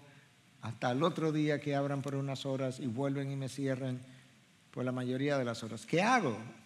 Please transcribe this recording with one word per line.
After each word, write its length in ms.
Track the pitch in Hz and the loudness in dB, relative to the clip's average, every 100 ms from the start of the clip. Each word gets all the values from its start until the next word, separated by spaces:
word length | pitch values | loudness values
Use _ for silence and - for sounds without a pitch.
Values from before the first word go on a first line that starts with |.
| - - - - - - | -10 -20 -20 -20 -20 -12
hasta 300 | 110 117 131 | -10 -2 0
el 120 | 123 | 4
otro 280 | 170 147 160 | 2 2 0
día 300 | 151 151 147 | 2 2 2
que 140 | 147 139 | 0 0
abran 260 | 139 139 | 0 -2
por 140 | 135 139 | -2 -2
unas 300 | 139 135 139 | -2 -4 -2
horas 340 | 135 131 120 | 0 -2 -2
y 80 | 135 | -4
vuelven 440 | 110 139 139 139 | 0 0 0 -2
y 40 | 139 | -4
me 120 | 135 | -6
cierren 540 | - 135 131 135 127 - - - - - - - | -2 0 0 -2 -4 -8 -20 -20 -20 -20 -20 -12
por 120 | - | -4
la 80 | 127 | -2
mayoría 460 | 127 123 127 143 139 | -2 -2 0 2 2
de 80 | 123 | 2
las 180 | 113 | -2
horas? 220 | 113 113 - | -6 -8 0
¿Qué 160 | 160 | 2
hago? 340 | 208 254 160 107 117 - | 6 6 4 -2 -6 -14